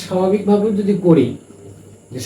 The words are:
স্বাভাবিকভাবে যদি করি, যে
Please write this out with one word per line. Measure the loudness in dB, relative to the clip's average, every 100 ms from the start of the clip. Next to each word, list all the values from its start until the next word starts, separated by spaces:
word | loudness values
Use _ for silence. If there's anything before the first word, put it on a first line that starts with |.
| -2
স্বাভাবিকভাবে | -2 0 0 2 2 2 -2
যদি | -2 0 4
করি, | 4 2 -4 -16 -20 -20 -20 -20 -20 -16
যে | -10